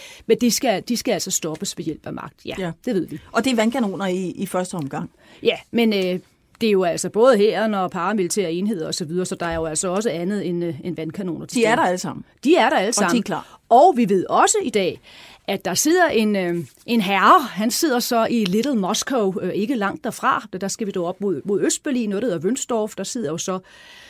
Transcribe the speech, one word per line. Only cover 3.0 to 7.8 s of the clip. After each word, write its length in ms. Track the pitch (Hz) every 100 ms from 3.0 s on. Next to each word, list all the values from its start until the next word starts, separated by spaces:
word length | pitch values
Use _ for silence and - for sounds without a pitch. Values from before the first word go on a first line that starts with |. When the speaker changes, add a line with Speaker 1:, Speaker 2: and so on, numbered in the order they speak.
| -
Speaker 1:
vi. 120 | 160 -
Speaker 2:
Og 120 | - 262
det 60 |
er 40 | 233
vandkanoner 520 | 220 269 214 190 196
i, 240 | 180 185
i 140 | - 190
første 300 | 185 180 180
omgang? 340 | 135 147 175 - - -
Speaker 1:
Ja, 120 | 226 185 -
men, 220 | 226 226
øh, 260 | 202 185 180 - _ _ _
det 60 | 226
er 40 |
jo 120 | 196
altså 260 | 180 160 180
både 280 | 202 247 220
hæren 360 | 208 175 220
og 180 | 202